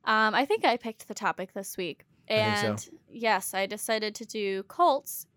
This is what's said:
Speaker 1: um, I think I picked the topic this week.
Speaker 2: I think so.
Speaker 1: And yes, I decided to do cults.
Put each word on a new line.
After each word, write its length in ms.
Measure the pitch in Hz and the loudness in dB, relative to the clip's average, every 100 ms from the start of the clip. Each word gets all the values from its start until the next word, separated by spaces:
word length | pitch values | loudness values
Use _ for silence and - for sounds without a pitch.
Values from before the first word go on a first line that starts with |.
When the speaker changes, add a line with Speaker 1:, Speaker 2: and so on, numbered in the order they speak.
Speaker 1:
um, 280 | - 220 220 | 2 4 4
I 120 | 214 | 2
think 200 | 277 427 | 2 2
I 120 | 311 240 | 2 2
picked 300 | 233 220 - | -4 -12 -14
the 60 | |
topic 400 | 208 196 - 190 | -4 -2 -2 -8
this 240 | 202 196 - | -8 -10 -6
week. 280 | 175 139 _ _ - | -6 -8 _ _ -2
Speaker 2:
I 40 | |
think 240 | 220 214 208 | 2 4 2
so. 100 | 214 | 0
Speaker 1:
And 220 | 104 - - _ | -2 -6 -20 _
yes, 420 | 233 226 190 - | -2 2 2 0
I 120 | 190 | -2
decided 500 | 196 208 - 220 214 | -2 -4 -2 -2 -2
to 100 | 214 | -6
do 380 | 226 226 196 190 | -10 -4 -2 -4
cults. 640 | 190 - 349 277 - - - | -6 2 4 4 -2 -14 -14